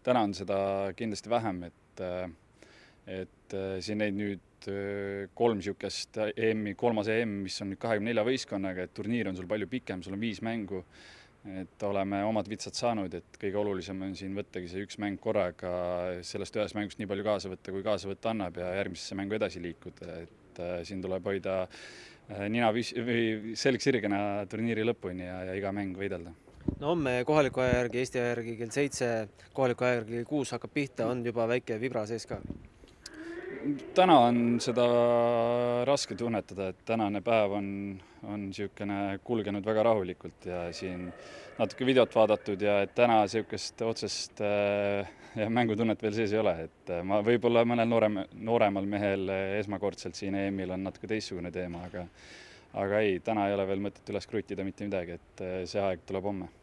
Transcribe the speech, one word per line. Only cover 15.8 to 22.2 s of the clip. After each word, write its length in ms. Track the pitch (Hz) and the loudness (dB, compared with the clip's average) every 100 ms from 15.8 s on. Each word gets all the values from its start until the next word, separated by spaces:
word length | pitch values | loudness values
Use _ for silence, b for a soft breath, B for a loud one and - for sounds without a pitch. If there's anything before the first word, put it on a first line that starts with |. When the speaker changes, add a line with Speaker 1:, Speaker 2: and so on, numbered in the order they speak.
| 90 87 92 90 90 | -2 -2 -4 -6 -8
Speaker 1:
sellest 320 | 98 95 113 | -8 -6 -2
ühest 180 | 101 104 | -2 -2
mängust 220 | 101 - | -6 -6
nii 80 | 101 | -4
palju 160 | 101 104 | -2 0
kaasa 240 | 101 95 | 0 -2
võtta, 240 | 92 - 95 | -10 -8 -4
kui 80 | 101 | 0
kaasa 240 | 101 98 | -2 -2
võtta 240 | 98 113 | -4 -4
annab 240 | 113 90 85 | -2 -4 -4
ja 160 | 90 95 | -4 -2
järgmisesse 400 | 95 85 - 98 | -4 -6 -8 -6
mängu 160 | 98 107 | -2 0
edasi 240 | 104 85 | -2 -2
liikuda, 580 | 87 80 90 - 87 82 85 | -8 -10 -16 -14 -12 -12 -14
et, 360 | - - - 87 90 85 | -20 -20 -8 -6 -4 -6
siin 160 | 95 92 | -6 -4
tuleb 240 | 92 92 | -2 -2
hoida, 320 | 98 95 95 92 B B B B B | -2 0 -2 -2 B B B B B